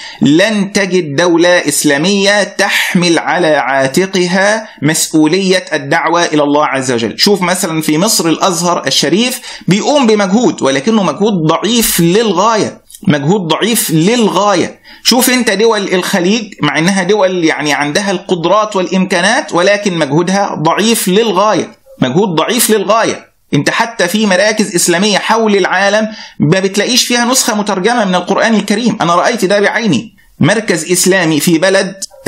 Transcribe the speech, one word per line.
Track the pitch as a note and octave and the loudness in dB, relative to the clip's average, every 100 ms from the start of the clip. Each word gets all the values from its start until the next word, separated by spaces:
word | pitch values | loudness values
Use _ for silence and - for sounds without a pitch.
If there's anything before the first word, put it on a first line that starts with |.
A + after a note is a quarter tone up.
| - - | -14 -2
لن | - D3+ G#3 G#3+ F#3+ | 2 2 2 0 -2
تجد | G3+ G3 F3+ D#3+ C#3 | -2 0 -2 -2 -2
دولة | F3 E3 F3 F3+ D3 | 2 4 4 2 0
إسلامية | - D3+ C#3+ E3+ G3+ G3 G#3 | -2 0 0 0 0 2 0
تحمل | G3 - G3 - - F#3 F3 D#3+ | -2 -2 -2 -2 -2 0 2 0
على | - D#3+ E3+ | 0 0 2
عاتقها | D3 B2+ C3+ C3+ C3+ F#3+ F#3+ F3+ F#3+ G3 A3 A3+ - | 0 0 0 0 0 0 0 0 0 0 0 -6 -4
مسؤولية | C#3 D#3+ - D#3+ D3+ F3+ F#3+ F#3 F3+ | -2 -2 0 2 2 2 0 0 -2
الدعوة | D#3 C#3 E3 D#3+ E3+ | -6 -2 -2 0 0
إلى | E3+ D#3 | 0 0
الله | D3 C#3+ D3 | 2 2 0
عز | C3+ B2+ | -2 -2
وجل. | A#2+ A2+ - | -2 -2 -2
شوف | - G3 | 0 0
مثلًا | F3 F#3 F3+ D#3+ | 0 -2 -2 -4
في | D#3 D3+ | -2 0
مصر | G#3 - E3 | 0 0 0
الأزهر | D3+ F#3 E3+ F3 F3 C3+ | 0 -2 0 -2 -2 -2
الشريف | C3 D3 F3 B3 B3+ - - - | -2 0 0 0 -4 -12 -12 -2
بيقوم | G3 A3+ D4 A#3 | 0 2 2 2
بمجهود، | G#3+ G3 G3+ A3 - | 2 2 2 0 0
ولكنه | B2+ C3+ A3 A3 | -2 0 0 0
مجهود | F3+ C#3+ G#3 F#3+ D#3 | 0 0 0 0 0
ضعيف | D#3+ F3+ A#3+ A3 - | 0 0 0 0 2
للغاية، | E3+ F#3+ A3+ F3 G#3+ A3 B2+ - _ - - | 2 2 2 2 0 0 -2 -6 _ -8 0
مجهود | D3 C#3+ G#3 | 0 2 0
ضعيف | E3+ D3+ F#3+ A3 - | 0 -2 0 -2 0
للغاية. | D#3 E3+ A#3+ G#3 E3 G#3 F#3 G#2+ - - - | 0 2 2 2 2 0 0 -2 -6 -20 -10
شوف | - A#3 B3 | -2 0 2
انت | B3+ A#3 | 0 0
دول | G3 A3+ G#3+ G3 | 2 2 2 0
الخليج، | F3+ F3+ G3 F3 A3+ G#3 - | -2 -2 -2 0 0 -4 -4
مع | D3 C#3 | -2 0
انها | E3 G3 | 0 0
دول | F3 G#3 F#3 F#3 | 0 2 0 0
يعني | D#3+ C3+ D3 | -2 -2 -2
عندها | C#3 C#3+ D3+ G3+ | -2 -2 -2 -2
القدرات | F#3 - F#3 D#3+ G3+ G#3+ G3 | -4 -2 -2 0 0 0 -2
والامكانات، | F3+ F#3+ F#3 F3 F#3 B3 D4+ | -2 0 0 0 0 0 -2
ولكن | E3 F#3+ G3+ G3+ E3+ | 0 2 2 0 -2
مجهودها | D3 D3 F3 F#3+ G3+ - D3+ | 0 0 0 0 -2 -2 -2
ضعيف | D#3+ G#3+ A3+ - | 0 0 0 0
للغاية، | F#3 A#3 F3+ G#3 F#3 A2+ - _ - | 0 2 2 2 0 -4 -10 _ -6
مجهود | B2+ C3+ G#3 | -2 0 0
ضعيف | D#3+ D3+ A#3 A3+ | 0 -2 0 2
للغاية. | G#3+ F3+ A3+ F#3 G#2 - _ - | 0 2 0 0 -4 -10 _ -4
انت | D3 C#3 | -2 -2
حتى | - A3+ A3+ F3 | -2 -4 -2 -2
في | G#3+ G#3+ | 0 2
مراكز | F#3 G#3 A3 F#3 | 2 2 0 -2
اسلامية | E3+ - E3+ G#3+ F#3 | 0 0 2 2 0
حول | - A3 A3 G3+ | 0 0 2 2
العالم | F#3 F#3 G3 G3+ G#3+ A3 - - | 2 0 2 0 -2 -8 -14 -2
ما | C#3+ F#3 | 0 2
بتلاقيش | F#3+ G3 F#3+ B3 - | 0 -2 -2 0 0
فيها | A#3+ | 0
نسخة | A#3 B3+ - | 0 0 0
مترجمة | G#3 G#3 F#3+ F#3 B3 | -2 -2 -2 0 0
من | G3+ | 0
القرآن | F3+ F3+ D4 A3 | -2 0 0 2
الكريم، | A3 G3 G#3 A#3+ - | 0 0 0 0 0
انا | E3 | 0
رأيت | F3 D#3+ A#3+ | 2 0 0
ده | F3+ G3+ | 0 2
بعيني. | G3 F#3+ A#3 C3 - _ _ - | 0 0 0 -2 -4 _ _ -2
مركز | D3 A3 A3 F#3 - | 0 0 -2 -4 -2
اسلامي | F3+ - F#3+ E3 D#3 | 0 2 2 2 0
في | - D#3+ | 2 2
بلد، | F#3 F#3+ G3 - - - | 2 2 -2 -6 -16 -8